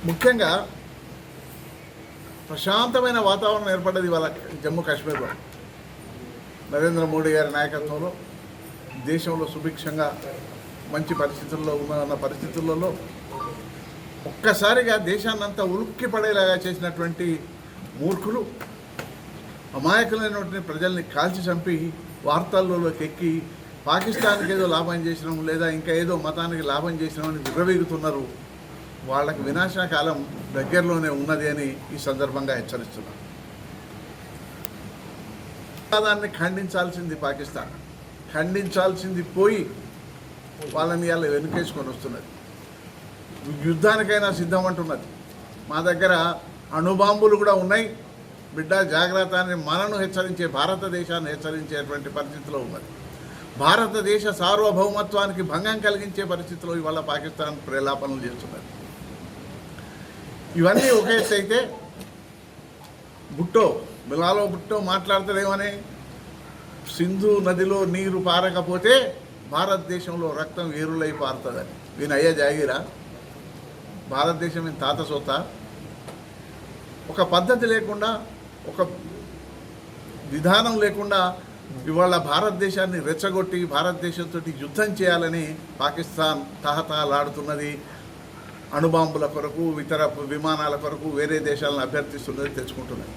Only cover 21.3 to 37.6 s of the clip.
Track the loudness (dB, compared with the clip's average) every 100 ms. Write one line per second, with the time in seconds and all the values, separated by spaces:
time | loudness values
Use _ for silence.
21.3 | 0 -2 0 0 0 -2 -6 -14 -4 0
22.3 | 2 4 2 4 2 0 0 -6 -2 0
23.3 | 0 -4 -14 -16 -6 2 2 2 4 4
24.3 | 4 2 2 4 4 2 0 -2 -2 -4
25.3 | -2 0 0 0 0 0 2 2 0 -2
26.3 | -2 -2 -2 0 0 0 -2 -4 -2 -4
27.3 | -4 -2 2 4 4 2 0 -2 -2 -6
28.3 | -10 -16 -16 -16 -16 -16 -12 -2 0 2
29.3 | 0 -2 2 0 2 2 2 2 0 -4
30.3 | -8 -6 -4 4 4 4 2 2 0 0
31.3 | 2 2 0 -2 -4 -10 -4 -2 0 0
32.3 | 0 -2 -2 -2 -8 -8 -12 -12 -14 -16
33.3 | -16 -16 -16 -14 -14 -14 -14 -14 -16 -14
34.3 | -14 -14 -12 -12 -12 -14 -14 -14 -14 -14
35.3 | -14 -14 -14 -14 -16 0 2 4 2 0
36.3 | 0 0 0 -2 0 0 -2 -6 -2 -2
37.3 | -2 -6 -8